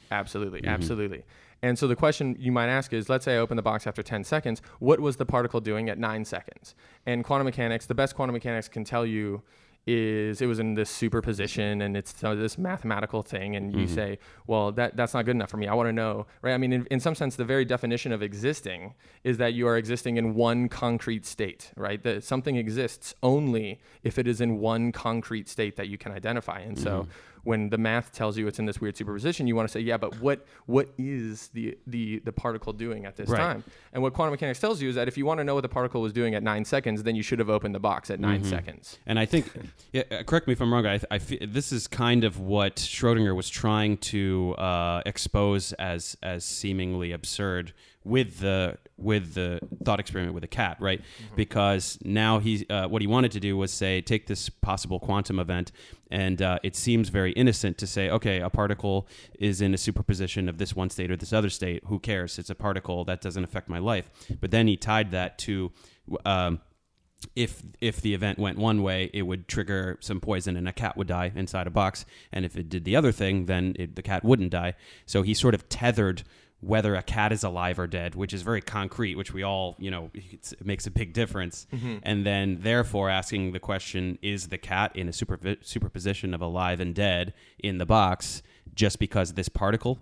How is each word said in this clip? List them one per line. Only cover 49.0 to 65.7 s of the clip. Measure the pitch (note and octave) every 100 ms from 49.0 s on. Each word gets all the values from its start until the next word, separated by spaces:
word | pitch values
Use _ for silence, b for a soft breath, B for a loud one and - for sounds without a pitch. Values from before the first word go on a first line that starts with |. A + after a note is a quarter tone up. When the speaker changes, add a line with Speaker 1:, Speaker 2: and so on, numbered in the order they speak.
| G#2 G#2 E2+
Speaker 2:
the | F#2 F2+ E2+ - -
thought | - G2+
experiment | - F#2+ F2
with | F2
the | E2+
cat, | - F#2+ -
right? | G2 F2+
Speaker 1:
Mm-hmm. | - - A2 A2
Speaker 2:
Because | G#2+ G#2+ G2+ G2 - -
now | - G#2 A2 A2
he, | A2 G#2 -
uh, | G2+ F#2
what | G#2+
he | G2+
wanted | B2 B2
to | G#2
do | G2 G2
was | F#2+
say, | - F#2+ F#2
take | - A2+ -
this | G2 -
possible | - G2 F#2+ - F2+
quantum | G#2 G2+ - G2
event, | F2 F2+ F2+ B B B _
and, | F#2+ F#2+ F#2
uh, | F#2 F2+
it | G2 -
seems | A#2+ A#2 G2
very | G2+ F#2
innocent | A2+ B2+ G#2+ G2 -
to | G2
say, | G2+ F#2+
"Okay, | A2 A2 F#2
a | F2+
particle | - G#2 G2 G2+ G2 G2 B B -
is | G#2 F#2+
in | G2
a | F#2+
superposition | - G2+ G2 F#2+ F#2 G#2 F2+
of | E2
this | F#2+ F#2+
one | F#2
state | - F2+
or | F2+
this | -
other | A2 G2+
state. | - F2+ E2+ F#2+
Who | G2+
cares? | A2 F#2+ F2 -
It's | F2
a | F#2
particle. | G2+ F#2+ - F2+ F2
That | F2+
doesn't | G2 F#2
affect | F2 - -
my | E2+
life." | G#2 G2+ - B B B
But | F#2
then | A2+ A2
he | F#2+
tied | A2 A2 G#2
that | F2+ F2+ -
to, | - F#2+ F2+